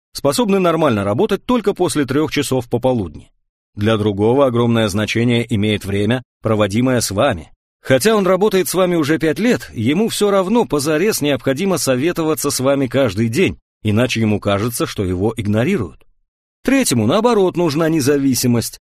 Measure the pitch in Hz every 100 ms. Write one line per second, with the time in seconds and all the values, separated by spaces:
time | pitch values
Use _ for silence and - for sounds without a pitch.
0 | _ - 139 143 226 196 175 165 156 107
1 | 98 110 220 196 - 247 202 - 175 151
2 | 135 147 151 147 139 131 120 120 131 123
3 | 87 76 - _ _ _ _ - 104 110
4 | 104 98 107 131 135 117 117 117 107 98
5 | 104 113 120 117 120 107 107 104 95 101
6 | 104 127 - _ 110 107 104 107 127 123
7 | - 98 139 90 - _ _ _ - 131
8 | 208 220 180 185 208 190 170 170 180 175
9 | 143 156 160 147 226 214 - - 113 160
10 | 220 - 208 202 180 233 208 147 139 156
11 | 208 180 147 135 - 135 196 165 135 127
12 | 160 170 156 151 147 - 131 139 131 135
13 | 131 92 117 127 156 80 _ _ 107 104
14 | 123 117 110 101 101 98 120 120 165 -
15 | 92 90 104 - 101 107 131 196 82 -
16 | _ _ _ _ _ _ - 269 247 120
17 | 107 190 233 240 185 165 170 143 160 165
18 | 127 143 139 123 127 120 - - _